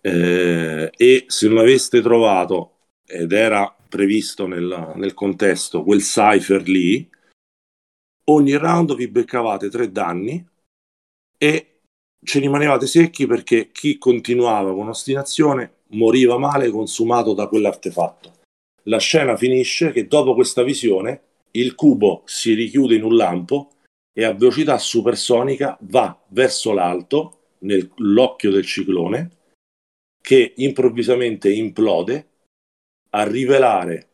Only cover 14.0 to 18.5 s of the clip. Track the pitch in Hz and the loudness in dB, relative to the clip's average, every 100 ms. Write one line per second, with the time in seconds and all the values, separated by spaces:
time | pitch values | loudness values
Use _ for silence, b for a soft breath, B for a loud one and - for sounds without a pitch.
14 | 131 120 - 123 120 107 98 95 110 123 | 0 0 0 0 0 0 -2 -6 -8 -10
15 | - 135 139 - 151 131 117 _ _ 107 | -6 -6 -6 0 0 0 -6 _ _ 0
16 | 113 127 123 127 143 139 123 104 107 - | 2 4 4 2 -2 -2 -2 -4 -8 -4
17 | 117 120 113 98 101 110 101 - 92 87 | -2 0 0 -2 -2 0 -2 -4 -10 -6
18 | 82 _ - _ _ | -6 _ -20 _ _